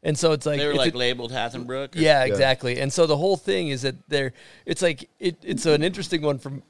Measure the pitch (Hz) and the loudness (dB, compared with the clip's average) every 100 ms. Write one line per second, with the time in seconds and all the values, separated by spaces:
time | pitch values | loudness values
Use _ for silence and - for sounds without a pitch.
0 | - 151 165 151 151 143 147 143 127 120 | -2 0 2 2 0 -2 0 2 0 2
1 | 123 123 117 127 117 123 120 131 139 165 | -2 -2 -6 -4 -6 -6 -8 -8 -8 0
2 | 156 147 131 - 135 131 131 123 139 - | 4 6 4 4 4 2 0 -2 -2 2
3 | 165 147 180 190 - 196 165 135 131 - | 2 4 2 0 0 -2 -2 -4 -4 -6
4 | _ 147 135 - - - - 170 180 139 | _ -2 -2 -6 -20 -20 -8 -2 0 -2
5 | - _ 190 160 - - 165 151 160 185 | -10 _ -4 -4 -6 -4 2 2 2 -4
6 | 180 175 147 139 139 139 | -4 -2 -2 -4 -6 -12